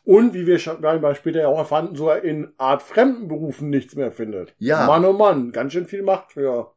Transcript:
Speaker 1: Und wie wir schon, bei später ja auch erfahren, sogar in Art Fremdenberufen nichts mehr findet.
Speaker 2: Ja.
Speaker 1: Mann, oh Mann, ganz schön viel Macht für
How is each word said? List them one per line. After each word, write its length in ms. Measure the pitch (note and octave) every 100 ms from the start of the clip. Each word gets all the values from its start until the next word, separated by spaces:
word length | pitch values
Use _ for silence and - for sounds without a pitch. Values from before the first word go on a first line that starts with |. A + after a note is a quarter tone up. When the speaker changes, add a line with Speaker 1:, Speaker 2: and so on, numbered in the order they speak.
| -
Speaker 1:
Und 280 | G3+ A#3+
wie 140 | F3+ F3
wir 100 | E3+
schon, 240 | D#3+ D#3+
bei 320 | D#3 D#3+ D3
später 280 | C#3 - D#3+
ja 60 | D3
auch 80 | D#3
erfahren, 360 | D3+ D3+ E3+ D3
sogar 280 | D#3 D3+
in 300 | E3+ D3+ D3 -
Art 240 | C3 C#3
Fremdenberufen 880 | - - C4+ A#3+ F#3+ D3+ D#3 C3 D3
nichts 240 | C#3 B2 C#3+
mehr 160 | B2
findet. 440 | - A2 G2+ F2 -
Speaker 2:
Ja. 300 | A#2 D#3 C3
Speaker 1:
Mann, 180 | D#3+ F#3
oh 80 |
Mann, 380 | G3 G#3+ D3+ A#2+
ganz 220 | A2+ C3+
schön 120 | E3 F3
viel 160 | G3+
Macht 300 | G3 F#3+ -
für 420 | - C3+ A#2+ A2+